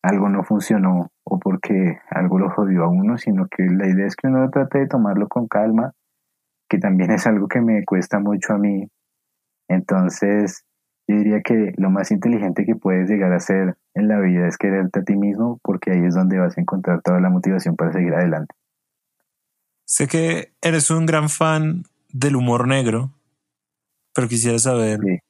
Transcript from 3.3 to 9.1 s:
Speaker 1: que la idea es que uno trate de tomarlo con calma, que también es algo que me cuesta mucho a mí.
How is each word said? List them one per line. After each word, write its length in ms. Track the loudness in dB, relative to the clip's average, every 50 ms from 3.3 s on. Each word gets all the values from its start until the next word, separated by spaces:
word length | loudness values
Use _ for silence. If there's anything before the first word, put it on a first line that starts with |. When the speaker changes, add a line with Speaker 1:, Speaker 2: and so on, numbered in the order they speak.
| 0 0 0
Speaker 1:
que 160 | -2 -2 -2 0
la 240 | 2 2 2 2
idea 200 | 2 2 2 0
es 80 | -2 -4
que 120 | -2 -2
uno 220 | 0 2 2 0 2
trate 300 | 0 0 -2 0 0 0
de 80 | 0
tomarlo 400 | 0 0 0 0 2 0 0 -2
con 200 | -2 -2 -4 -4
calma, 460 | -2 0 0 2 2 2 0 0 -2 -8 _ _ _ _ _ _ _ _ _ _ _ _ _ _ _
que 100 | -2 0
también 320 | 0 2 2 2 2 2
es 160 | 0 0 2
algo 200 | 0 0 0 -2
que 140 | -2 -2 0
me 220 | 2 2 2 0 0
cuesta 340 | 0 0 0 0 0 -2 -2
mucho 340 | 0 -2 -2 -2 -2 -2 0
a 40 |
mí. 320 | 0 0 0 0 -2 -4 -8 _ _ _ _